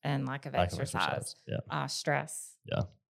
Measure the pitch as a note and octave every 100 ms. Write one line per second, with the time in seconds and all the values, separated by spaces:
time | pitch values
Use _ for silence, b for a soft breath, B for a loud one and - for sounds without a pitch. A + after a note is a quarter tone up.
0 | C#3+ C#3 C3+ C#3 D3 C#3 F2 - C#3+ -
1 | D#2 C#2+ - - - - - D#3 C#3 -
2 | - C#3 D3 - - - - G1+ - -
3 | _